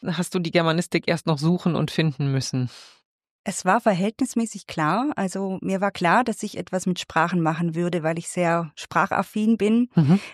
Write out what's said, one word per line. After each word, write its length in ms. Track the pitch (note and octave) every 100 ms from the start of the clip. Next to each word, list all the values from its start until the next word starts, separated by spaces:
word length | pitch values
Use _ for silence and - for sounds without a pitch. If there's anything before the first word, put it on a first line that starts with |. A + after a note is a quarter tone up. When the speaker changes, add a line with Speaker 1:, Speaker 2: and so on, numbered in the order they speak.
| -
Speaker 1:
hast 260 | D#3+ F3
du 60 | F#3
die 140 | E3
Germanistik 560 | F3 E3 D#3+ - E3+ -
erst 180 | E3 -
noch 120 | D3
suchen 360 | D#3 F3+ F3
und 160 | D3+ D3+
finden 400 | - D#3+ C#3+ C#3
müssen? 400 | C3+ - B2+ B2 - - _ _ _ _ _
Speaker 2:
Es 200 | - -
war 160 | F#3 A3
verhältnismäßig 840 | A3+ F3 G3+ - C4 A#3 A3+ G3 -
klar. 400 | - D3+ G3 C#4+ -
Also 420 | F#3+ F#3+ G3 F#3
mir 180 | F#3 F#3+
war 100 | G3+
klar, 320 | - E3+ G3+
dass 200 | A#3+ G#3+
ich 160 | G#3+ -
etwas 260 | F3+ F#3
mit 140 | F#3+ F3
Sprachen 420 | - E3 E3+ F3+
machen 340 | D#3+ E3 F3
würde, 280 | D#3+ F3 E3+
weil 160 | D#3 E3
ich 100 | -
sehr 440 | - E3+ E3+ D#3+
sprachaffin 840 | - - E3+ E3 - G3 G#3+ G#3+ A3+
bin. 320 | G#3 A3+ A#3+
Speaker 1:
Mhm. 260 | - C#3 G3 -